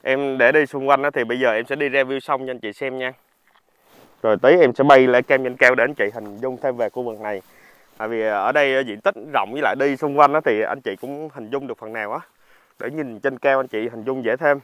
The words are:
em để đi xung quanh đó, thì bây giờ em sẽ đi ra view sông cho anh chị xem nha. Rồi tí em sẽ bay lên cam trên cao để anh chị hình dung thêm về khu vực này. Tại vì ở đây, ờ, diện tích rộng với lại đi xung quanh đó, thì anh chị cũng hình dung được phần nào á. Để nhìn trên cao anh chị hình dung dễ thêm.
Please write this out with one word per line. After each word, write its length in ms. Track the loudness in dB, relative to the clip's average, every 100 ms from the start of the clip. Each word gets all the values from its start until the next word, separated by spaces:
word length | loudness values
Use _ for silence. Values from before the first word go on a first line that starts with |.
em 360 | -2 -2 -2 2
để 140 | 4
đi 140 | 4 0
xung 220 | -4 0
quanh 140 | 2
đó, 80 | 2
thì 140 | -2
bây 160 | -4 0
giờ 120 | 0
em 140 | 0 -4
sẽ 100 | -4
đi 120 | -2
ra 140 | 0
view 180 | -2 -4
sông 260 | -4 -4 -4
cho 40 |
anh 80 | -8
chị 140 | -10
xem 260 | -8 -8 -6
nha. 140 | -8 -10 _ _ _ _ _ _ _ _ -20 _
Rồi 140 | 0 4
tí 140 | 6 6
em 140 | 6
sẽ 100 | 4
bay 220 | 8 8 8
lên 180 | 4
cam 200 | 2 0
trên 120 | 0 2
cao 180 | 4
để 100 | 4
anh 100 | 0
chị 100 | 0 -4
hình 240 | -4 -14 -8
dung 180 | -8 -4
thêm 140 | -6 -2
về 120 | -4
khu 140 | -4
vực 180 | -8 -8
này. 220 | -8 -8 -12 -20 -20 _ _ _
Tại 100 | -4
vì 140 | -2
ở 300 | 0 0 0
đây, 220 | 2 2
ờ, 60 | 0
diện 200 | -2 -2
tích 140 | -4 -4 -4
rộng 200 | -4 -2
với 100 | -2
lại 140 | -2 0
đi 180 | 0 0
xung 220 | -2 4
quanh 140 | 4
đó, 80 | 4
thì 220 | 0 -2
anh 180 | -2 -6
chị 160 | -8 -8
cũng 320 | -10 -12 -12
hình 160 | -14 -8
dung 160 | -8 -8
được 120 | -12
phần 140 | -10
nào 200 | -8 -6
á. 80 | -8 -12 _ _ _ _ _
Để 100 | -10
nhìn 300 | -8 -10 -4
trên 180 | -6 -2
cao 220 | 0 0
anh 80 | -2
chị 200 | -6 -6
hình 160 | -8
dung 200 | -8 -4
dễ 120 | -4 0
thêm. 240 | 0 0